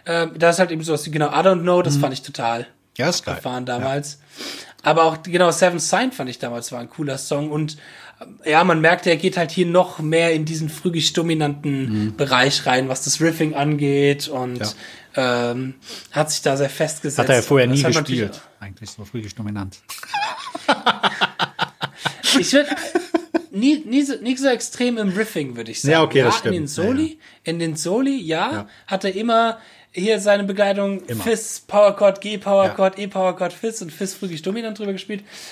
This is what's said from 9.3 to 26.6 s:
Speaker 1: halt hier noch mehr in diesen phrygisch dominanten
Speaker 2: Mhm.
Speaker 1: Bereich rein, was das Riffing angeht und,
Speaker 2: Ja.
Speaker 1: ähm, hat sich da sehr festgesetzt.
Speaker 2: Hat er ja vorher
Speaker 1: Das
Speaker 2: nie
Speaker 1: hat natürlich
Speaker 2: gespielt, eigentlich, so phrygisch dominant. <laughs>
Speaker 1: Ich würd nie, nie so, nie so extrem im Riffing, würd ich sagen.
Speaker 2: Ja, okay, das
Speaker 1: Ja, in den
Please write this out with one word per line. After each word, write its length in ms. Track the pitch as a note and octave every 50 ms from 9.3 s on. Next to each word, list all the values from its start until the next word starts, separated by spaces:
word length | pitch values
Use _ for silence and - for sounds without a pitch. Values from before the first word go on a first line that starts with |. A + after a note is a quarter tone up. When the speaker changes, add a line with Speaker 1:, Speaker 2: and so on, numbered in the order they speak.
| -
Speaker 1:
halt 160 | F3+ E3+ D#3
hier 140 | - F#3+ F3
noch 340 | E3+ E3+ F3+ F3 - - -
mehr 320 | D#3 D3+ D#3+ E3 E3+ E3+ D#3+
in 100 | D#3 D#3
diesen 240 | D#3 D#3+ D#3 D#3+ D3+
phrygisch 440 | - - - F#3 E3 D#3+ - -
dominanten 920 | - F3 E3 E3 D#3+ D#3 D3+ D3 C#3+ D3 D3 D3 C#3 C3+ C3+ A#2+ G#2+ G#2+ G#2
Speaker 2:
Mhm. 100 | G#2+ G#2
Speaker 1:
Bereich 500 | - C#3+ C3+ C3 B2 C3 C#3+ C#3+ - -
rein, 220 | C#3 C3 C3+ C3+ C3
was 160 | B2+ - -
das 160 | D3 - -
Riffing 340 | D#3 E3 D#3+ E3 D#3+ D3+ D3+
angeht 720 | C#3 C#3+ D3+ D3+ C#3+ C#3+ C#3 C#3 C#3 C#3+ C#3+ C#3+ C#3+ -
und, 320 | D#3 D3 B2+ B2+ B2 B2 B2 G#2+ G#2 - - - - - - - - -
Speaker 2:
Ja. 380 | C3+ B2+ B2+ B2 A#2+ A#2+ A#2+
Speaker 1:
ähm, 220 | A#2+ B2+ C3 C3 B2+ - - - - - - -
hat 220 | - D3 D3+ D3+
sich 100 | - -
da 140 | - D3 C3+
sehr 120 | C#3 C#3+ C3+
festgesetzt. 520 | - - D#3+ D3+ - - - D3 C3+ -
Speaker 2:
Hat 80 | A#2+ C3
er 80 | C3
ja 60 | A#2+
vorher 260 | A2 - C#3+ C3+ B2 B2
Speaker 1:
Das 80 | C3 C#3+
Speaker 2:
nie 60 | C#3
Speaker 1:
hat 100 | D#3 -
natürlich 260 | D#3+ D3 - B2+ B2 G#2+ G2
Speaker 2:
gespielt, 140 | - - - - _ _
eigentlich, 320 | G2+ G2+ F#2+ - G#2+ G2+
so 140 | - - G2+
phrygisch 320 | G2+ - A#2 G#2+ G2+ -
dominant. 420 | - G#2+ G#2 G#2 G#2 G2 F#2+ - - _ - - - - - - G5+ G#5 A#5+ B5 - - B5+ - - -
<laughs> 80 | - C#4 - - B3 - - - F#3+ - - F#3+ - - - F3 - - - E3+ - - _ D3+ - - - - - - - - - - C4+
Speaker 1:
Ich 140 | E3+ -
würd 140 | C4 C#4+ C#4+ C#4+ D4+ - - - - - - - - E4 - - - E4 - -
nie, 320 | - G3 A#3 C#4 D4+ - D4+
nie 160 | G#3 A#3+ C#4+
so, 120 | C#4+ C4+ B3+ -
nie 160 | F#3+ B3 C4
so 120 | B3+ C4+ C#4
extrem 500 | A#3+ A3+ - - - - B3 B3 A#3+ A3
im 120 | G#3 G3
Riffing, 460 | F3 G3+ A3 A3 - E3+ C#3+ C3 A#2+
würd 120 | A#2 A2 A2+
ich 140 | A2 -
sagen. 100 | - C#3
Speaker 2:
Ja, 100 | D#3+ D#3+
okay, 200 | D#3+ - - C#3
das 200 | B2 A#2 - -
Speaker 1:
Ja, 80 | - A#2
in 20 | F3+
den 120 | E3+